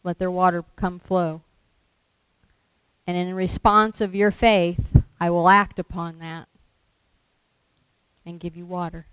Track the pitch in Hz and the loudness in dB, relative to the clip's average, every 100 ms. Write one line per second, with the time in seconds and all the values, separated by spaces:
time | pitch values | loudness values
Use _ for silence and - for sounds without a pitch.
0 | 180 170 185 180 185 175 - - 190 180 | -8 -4 -4 2 2 2 -8 -6 -6 -6
1 | - 185 165 160 _ _ _ _ _ _ | -2 0 0 -6 _ _ _ _ _ _
2 | _ _ _ _ _ _ _ _ _ _ | _ _ _ _ _ _ _ _ _ _
3 | - 180 180 185 185 - 214 208 220 - | -6 -4 -4 -4 -4 0 4 4 2 -2
4 | 208 190 208 - 233 208 175 175 - - | -4 0 0 4 2 4 2 -2 4 4
5 | - _ 170 175 175 202 190 - 175 185 | 2 _ -2 2 6 4 4 -8 -10 -10
6 | 170 165 165 165 - _ _ _ _ _ | -10 -12 -16 -16 -18 _ _ _ _ _
7 | _ _ _ _ _ _ _ _ _ _ | _ _ _ _ _ _ _ _ _ _
8 | _ _ 170 170 170 165 175 180 170 165 | _ _ -20 -12 -12 -12 -12 -8 -8 -10
9 | 160 | -20